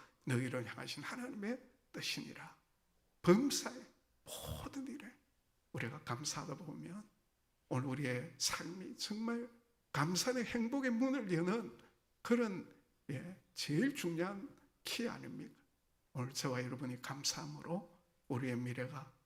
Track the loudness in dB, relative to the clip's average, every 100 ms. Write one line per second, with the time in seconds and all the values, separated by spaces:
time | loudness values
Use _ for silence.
0 | -18 _ 0 2 2 0 -4 -6 -8 -6
1 | -6 -6 -6 -4 -4 -4 -8 _ _ -6
2 | -4 -4 -6 -10 -14 -18 _ _ _ _
3 | _ _ 8 8 8 2 0 -6 -14 -20
4 | _ _ -12 -8 -6 -6 -6 -6 -6 -8
5 | -10 -16 _ _ _ _ _ -4 -4 -4
6 | -4 -2 -2 -2 -4 -6 -8 -8 -8 -10
7 | -12 _ _ _ _ _ -2 0 2 0
8 | 0 0 -2 0 0 0 -4 -6 -8 -6
9 | -4 -2 0 -2 -4 -12 _ _ _ 2
10 | 4 4 2 2 2 2 2 2 4 4
11 | 4 2 2 4 4 2 0 -8 -18 _
12 | _ _ 4 6 6 0 -6 -12 _ _
13 | -6 -6 -6 -12 -12 -6 2 4 4 2
14 | 0 2 0 -2 -8 -14 -20 _ -4 -2
15 | -2 -4 -8 -8 -10 -14 _ _ _ _
16 | _ -4 -4 -2 0 0 -2 -2 -4 -4
17 | -6 -4 -2 -2 -4 -8 -4 -4 -4 -14
18 | _ _ -2 0 2 0 0 -2 -4 -6
19 | -12 -16